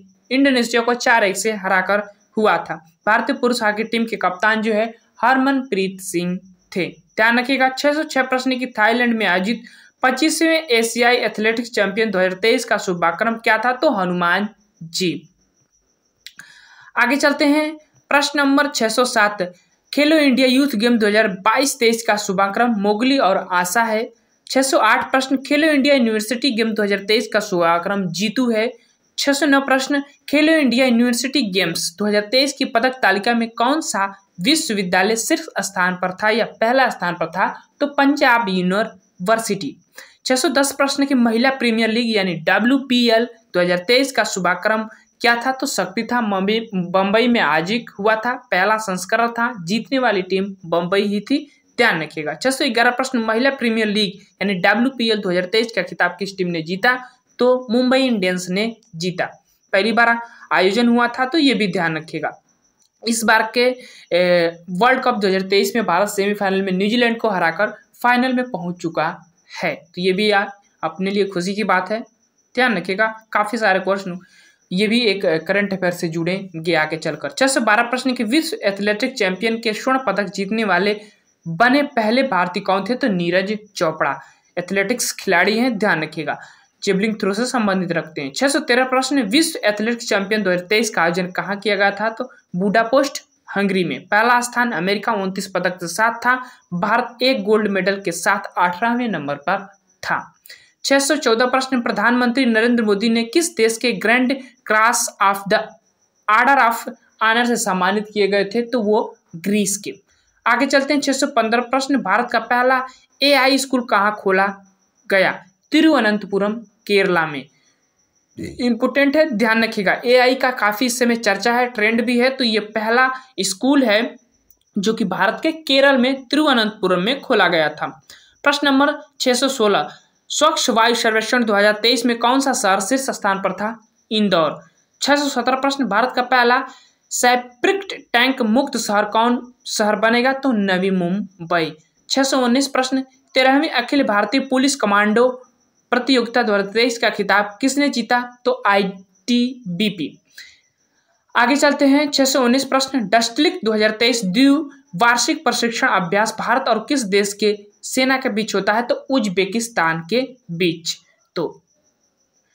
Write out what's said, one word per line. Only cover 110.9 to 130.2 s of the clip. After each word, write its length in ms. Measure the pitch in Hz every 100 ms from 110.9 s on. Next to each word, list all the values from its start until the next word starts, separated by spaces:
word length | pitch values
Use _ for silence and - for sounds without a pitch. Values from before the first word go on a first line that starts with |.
हैं, 60 | 294
छह 120 | 277
सौ 140 | 269 285
पन्द्रह 340 | 262 220 233
प्रश्न, 360 | 233 269 269 269
भारत 320 | 185 202 240
का 60 | 233
पहला 480 | 226 247 254 262 254 - _ -
एआई 360 | 277 277 262 269
स्कूल 220 | 269 254
कहाँ 340 | 240 208 202
खोला 400 | 208 196 190 196 196 - _ _ _ -
गया? 340 | 196 170 123 - _ -
तिरुवनंतपुरम, 800 | 302 320 285 214 208 190 196 208 226 - _ -
केरला 400 | 202 185 175 156
में। 220 | 143 127 _ _ _ _ _ _ _ _ -
इंपॉर्टेंट 800 | - - 240 226 254 277 277 294
है, 140 | 311
ध्यान 340 | 214 226 226
रखिएगा, 360 | 226 220 185 156
एआई 300 | - 254 247
का 160 | 262 262
काफ़ी 360 | 262 208 - 254
इस 120 | 240
समय 180 | 233 233
चर्चा 360 | 233 196 233
है, 140 | 240 247
ट्रेंड 380 | 247 220 233
भी 140 | 233 240
है। 120 | 247
तो 140 | 262
ये 160 | 240 214
पहला 500 | 208 226 220 233 262 - - -
स्कूल 440 | 185 - 262 285
है 320 | 247 208 262 - _ _ _ _ _ -
जो 160 | 196
कि 100 | 226
भारत 360 | 202 175 190 220
के 100 | 320
केरल 440 | 320 - 269 277 269
में 280 | 247 269
तिरुवनंतपुरम 760 | - 294 311 247 220 - 185 180
में 200 | 190 277
खोला 280 | - 226 180
गया 200 | 170 151
था। 380 | - 151 - _ - _ _
प्रश्न 240 | 294 285 294
नंबर 360 | 269 285 294 - -
छह 140 | 262
सौ 140 | 240 262
सोलह, 400 | 269 214 180 147 - _ _